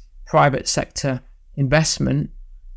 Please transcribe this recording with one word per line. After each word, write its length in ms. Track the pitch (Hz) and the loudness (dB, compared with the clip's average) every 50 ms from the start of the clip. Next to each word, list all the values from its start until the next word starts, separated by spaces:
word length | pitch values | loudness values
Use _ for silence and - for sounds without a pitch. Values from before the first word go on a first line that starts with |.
| - - - - - | -20 -20 -20 -20 -6
private 420 | - - 156 143 147 131 - - | 0 4 4 6 4 4 0 -2
sector 540 | - - 151 139 - - - - 139 131 127 - - - - _ - - | -2 -2 -2 -2 -4 -6 -4 -4 -4 -4 -4 -8 -14 -20 -20 _ -8 -4
investment 760 | 147 139 127 143 156 160 - - - 131 127 131 147 151 - - - - - - - - - - | -2 0 2 4 4 2 2 0 -2 0 0 0 -2 -2 -4 -8 -14 -18 -18 -18 -18 -18 -18 -16